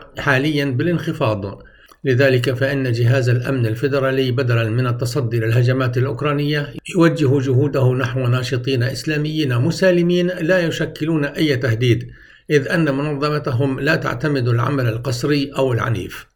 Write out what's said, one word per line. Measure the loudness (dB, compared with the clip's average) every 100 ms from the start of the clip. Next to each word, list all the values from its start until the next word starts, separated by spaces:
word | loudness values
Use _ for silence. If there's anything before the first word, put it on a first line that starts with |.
| -8 -6
حاليًا | 0 0 2 0 -2
بالانخفاض. | -2 -2 -2 -4 -2 -2 -2 -6 -12 -18 -20 -20 -8
لذلك | 0 2 4 4 0
فإن | 0 -2 0 -2
جهاز | 0 2 2 2
الأمن | 0 0 0 0
الفيدرالي | 0 -2 0 0 0 0
بدلًا | 0 0 0 0
من | 0 0
التصدي | -2 -2 -2 -2 0
للهجمات | 2 2 2 2 0 0
الأوكرانية | -2 -2 -2 0 0 -2 -4 -10 -4 2
يوجه | 4 4 2 2
جهوده | 2 2 2 2 2
نحو | 2 -2 -2 0
ناشطين | 0 -2 -4 -2 0
إسلاميين | -2 -4 -4 -2 -2 -2 0 0
مسالمين | 0 2 4 4 2 2 0
لا | -2 0 0
يشكلون | 0 -2 -6 -4 -2 0 -2
أي | 0 0 0
تهديد، | 0 0 2 2 0 -14 -20 -20 0
إذ | 0 2
أن | 2 2 0
منظمتهم | -2 -2 -2 -2 -2 0 0 0
لا | 0 0
تعتمد | -2 -2 -2 0 0
العمل | 0 0 0 0
القسري | -2 -4 -2 0 0 0 0
أو | 0
العنيف. | 0 0 -2 -4 -12 -18